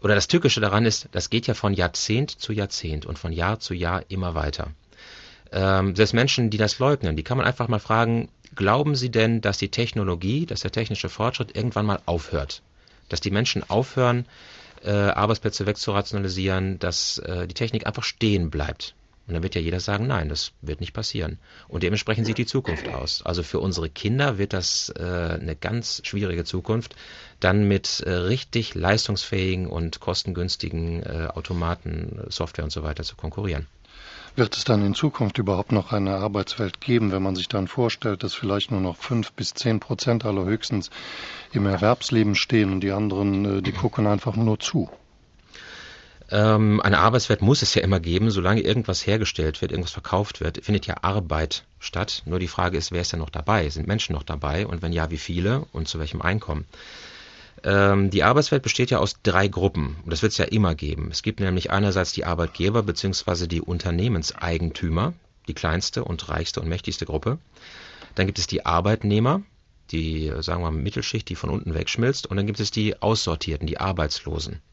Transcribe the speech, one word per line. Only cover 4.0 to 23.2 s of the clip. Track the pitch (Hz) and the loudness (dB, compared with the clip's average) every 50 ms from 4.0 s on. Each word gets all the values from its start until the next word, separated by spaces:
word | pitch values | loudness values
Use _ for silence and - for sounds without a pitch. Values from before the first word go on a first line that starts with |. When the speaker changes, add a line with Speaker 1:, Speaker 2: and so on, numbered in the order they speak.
| - _ | -4 _
Speaker 1:
immer | 98 95 92 87 82 | -6 -4 -4 -2 -2
weiter. | 78 76 73 73 - 73 71 73 _ _ _ _ - - - - - - - - - _ - | 0 -2 -2 -2 -4 -8 -8 -8 _ _ _ _ -20 -20 -20 -20 -20 -20 -20 -20 -20 _ -6
Ähm, | - 95 95 95 95 95 95 98 90 | -2 0 2 4 4 4 4 2 4
selbst | 95 110 101 - | 4 4 4 6
Menschen, | 117 127 135 - - 123 110 | 2 4 4 2 2 2 2
die | 104 107 | 2 2
das | 110 107 - - | 2 2 2 2
leugnen, | 127 135 147 139 - 90 78 | 2 2 2 2 2 0 0
die | 78 78 | 0 -2
kann | - 123 131 | -2 0 2
man | 87 | 2
einfach | - 123 - 120 113 | 0 0 0 -2 0
mal | 117 104 | 0 -2
fragen, | - - 110 113 117 110 117 117 117 - _ _ _ - - | 0 2 2 4 4 4 2 0 -2 -4 _ _ _ -18 -4
glauben | - 98 98 107 135 147 151 147 | 2 4 4 4 4 4 2 0
Sie | 131 123 127 | 0 -2 0
denn, | 113 113 110 113 117 113 | 4 4 4 6 4 2
dass | 101 104 101 - | 2 0 0 0
die | - 98 | -2 -2
Technologie, | - - 120 117 - 113 101 95 90 82 90 95 117 147 165 | 0 -2 -2 0 0 -2 0 0 0 0 0 0 0 0 -2
dass | - 113 - | -2 -4 -4
der | - 107 - | -4 -4 -2
technische | 113 113 - 107 101 - 95 | -2 -2 -2 -2 -4 -4 -6
Fortschritt | - - 107 120 127 - 120 - - | -4 -2 -2 -2 0 -2 -6 -4 -4
irgendwann | 107 110 123 110 107 104 | -2 -2 0 0 0 2
mal | 104 101 - _ | 2 0 0 _
aufhört? | - 87 85 78 - - 76 69 69 - - _ _ _ _ _ _ _ _ _ _ | -2 -2 -2 -2 -2 -4 -4 -4 -4 -8 -14 _ _ _ _ _ _ _ _ _ _
Dass | - 87 | -6 -4
die | - 104 | -2 0
Menschen | 95 104 120 - - - - - | 0 2 0 0 0 -4 -2 0
aufhören, | - 107 131 - - 131 127 123 120 120 127 - - - - - - - - - - - - | 0 0 0 0 0 2 2 4 4 2 -2 -4 -12 -20 -20 -20 -20 -20 -20 -20 -20 -10 -2
äh, | - | 0
Arbeitsplätze | 101 101 101 101 - - 101 107 113 101 - 110 - - 101 | 2 4 4 4 4 4 2 2 2 0 0 -4 -2 0 -2
wegzurationalisieren, | 98 101 - - - 101 101 98 - - 101 98 95 90 95 92 95 95 92 95 95 95 90 | -2 -2 -2 -2 0 0 0 0 -2 -4 -4 -2 -2 -2 0 0 2 2 2 0 -2 -2 -2
dass, | - 87 87 - - - - - | -2 -2 -2 -2 -2 -2 -4 -6
äh, | - - 90 87 90 | -6 -6 -4 -4 -4
die | 90 90 | -6 -4
Technik | - 120 113 123 113 - | -4 -4 -2 -2 -2 -4
einfach | - - - 117 | -4 -6 -4 -6
stehen | - - _ 117 110 101 98 87 80 | -6 -4 _ 2 4 4 4 2 0
bleibt? | 73 76 73 76 76 - - - - _ _ _ _ _ _ | 0 -2 -2 -2 -4 -8 -12 -14 -14 _ _ _ _ _ _
Und | - 87 | -6 -4
dann | 80 82 | -2 -2
wird | 95 - | -2 -2
ja | - | -2
jeder | 80 82 85 92 | -2 0 -2 -2
sagen, | 90 - 101 101 107 | -2 -2 -2 0 0
„Nein, | - 131 95 80 76 | 0 0 0 -2 -2
das | 73 73 - - _ _ | -4 -4 -6 -8 _ _
wird | - 73 76 73 | -8 -8 -6 -6
nicht | - - - | -8 -8 -6
passieren.“ | - 107 - - - 87 78 80 - - - - - - - | -6 -6 -6 -4 -4 -4 -4 -6 -10 -14 -20 -20 -20 -20 -10
Und | - 90 87 | -6 -2 0
dementsprechend | 87 101 104 - - 110 101 113 | 0 0 0 0 0 0 0 0
sieht | 107 110 113 | 0 0 -2
die | 123 | -2
Zukunft | - - 135 131 - 82 76 - - | 0 -2 -2 -2 -2 -4 -4 -6 -6
aus. | - 64 65 - - - | -6 -6 -6 -4 -6 -4